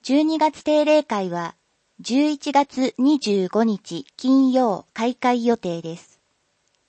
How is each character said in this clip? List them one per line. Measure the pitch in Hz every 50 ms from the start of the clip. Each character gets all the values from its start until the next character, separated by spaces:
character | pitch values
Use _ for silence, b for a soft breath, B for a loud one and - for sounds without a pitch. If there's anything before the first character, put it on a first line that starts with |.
十 | _ - 262 294 311
二 | 311 320
月 | 311 302 311 302 - -
定 | 302 302 302 302
例 | 302 302 302 294
会 | _ 226 202 190 180
は、 | 170 175 170 165 - _ _ _ _ _ _ _ _ _
十 | 180 - 226 269 294 302
一 | 302 277 - 302
月 | 277 277 285 _ - 254 262 - -
二 | - 254 277 311 269
十 | - 214 202 196 185 180
五 | - 208 233
日 | 226 208 185 _ - 170 165 139 _ _
金 | - - 254 262 269 269 262
曜 | 247 254 254 233 190 165 - _ _
開 | - 226 240 247
会 | _ - 254 247 240 233
予 | 240 240
定 | 226 - 180 170 170
で | 160 165 165
す。 | 175 - _ _ _ _ _ _ _ _ _ _ _ _ _ _ _ _